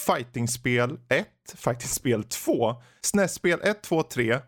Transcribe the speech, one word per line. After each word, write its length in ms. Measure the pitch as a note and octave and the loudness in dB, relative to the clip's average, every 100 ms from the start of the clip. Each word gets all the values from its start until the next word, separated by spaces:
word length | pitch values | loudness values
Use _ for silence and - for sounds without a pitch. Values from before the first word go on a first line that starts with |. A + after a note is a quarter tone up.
| - | 0
Fighting-spel 920 | E3 A#2+ B2 A#2+ - C3 A#2+ B2 - - | 0 0 -4 -2 -2 0 2 0 -2 -2
ett, 180 | C3+ G#3 _ - - | -2 -2 _ -20 -6
Fighting-spel 680 | - B2 C3 - B2+ A2 | -4 -4 -4 -4 0 0
två, 520 | G#2+ - - F3 A2+ A#2+ - _ | -2 -6 0 2 2 -2 -10 _
snes-spel 580 | - G3+ F#3 - F3+ E3+ | -2 2 0 0 0 2
ett, 180 | G3+ G#3 | 0 -2
två, 220 | - E3 | -2 0
tre, 360 | D3+ B2+ A#2 B2+ | 0 0 0 0